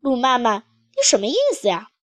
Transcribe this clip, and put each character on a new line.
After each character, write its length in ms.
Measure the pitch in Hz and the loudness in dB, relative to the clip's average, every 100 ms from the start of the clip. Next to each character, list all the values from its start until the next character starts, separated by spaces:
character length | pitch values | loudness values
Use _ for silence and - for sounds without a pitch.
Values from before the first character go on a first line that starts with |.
“路 160 | 285 254 | -2 -2
曼 240 | 262 254 | 0 0
曼， 240 | 240 208 - _ _ - | 0 -2 -6 _ _ -2
你 60 | |
什 160 | 554 440 | 2 2
么 60 | 220 | 0
意 80 | 349 571 | 0 0
思 160 | 381 208 | 0 -2
呀？” 200 | 175 214 _ | -4 -6 _